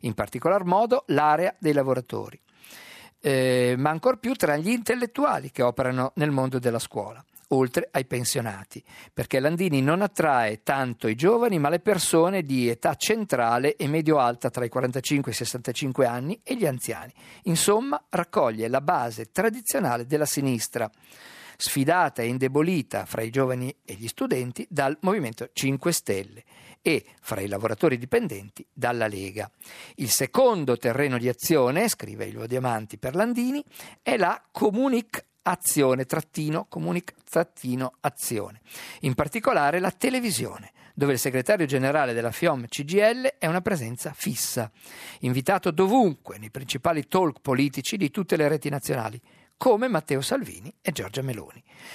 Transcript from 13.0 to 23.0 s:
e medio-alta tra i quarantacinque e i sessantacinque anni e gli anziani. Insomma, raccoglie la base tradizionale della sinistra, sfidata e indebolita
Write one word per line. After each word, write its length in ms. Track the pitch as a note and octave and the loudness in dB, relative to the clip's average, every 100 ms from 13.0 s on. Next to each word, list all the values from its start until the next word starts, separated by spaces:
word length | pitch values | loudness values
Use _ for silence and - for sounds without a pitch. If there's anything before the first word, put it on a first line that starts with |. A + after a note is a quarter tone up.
| - A3+ G3+ B2 A#2 A#2+ C#3+ - | 0 0 0 2 2 2 2 0
e 100 | D3 | 0
medio-alta 640 | D#3+ D#3 D3 A#2+ A#2+ A#2+ | 0 4 4 2 0 -4
tra 160 | - A#2+ | -4 -4
i 40 | |
quarantacinque 640 | B2+ B2+ C3 - C#3+ B2+ | -2 -2 -2 0 0 0
e 20 | |
i 40 | A2 | -4
sessantacinque 680 | A#2+ B2 B2+ A#2 C#3 B2+ B2 | -4 -6 -6 -4 -2 2 2
anni 340 | B2 C#3+ G#3+ | 0 -6 -6
e 120 | - B3+ | -6 -2
gli 100 | E3 | -2
anziani. 480 | B2+ - F2+ A#2 - - - | -2 -6 -8 -12 -20 -20 -8
Insomma, 600 | F#3+ E3+ G3+ G#3+ C#4 D4 - | -2 2 4 2 2 -4 -4
raccoglie 580 | F3+ E3 G#3 B2 A2 A2+ | -4 0 2 2 0 0
la 140 | C3 | 0
base 500 | D3 D#3+ A#2+ A2 A2+ | 0 0 -2 -6 -6
tradizionale 760 | - A3 A#3+ - C4+ D#3 A#2+ A#2+ | 0 0 -2 -4 0 0 -2 0
della 200 | D3+ D3 | 0 0
sinistra, 680 | D3+ C3+ A#2 - A#2+ G#2+ _ - - - - - - | 0 0 -2 -4 -4 -6 _ -20 -20 -20 -20 -18 -8
sfidata 640 | - C#3+ C3+ F3+ D3+ - | -2 0 4 4 2 0
e 60 | A#2 | -2
indebolita 800 | B2+ C3 C#3+ E3 F3 - G#2 | 0 0 2 2 0 -2 -6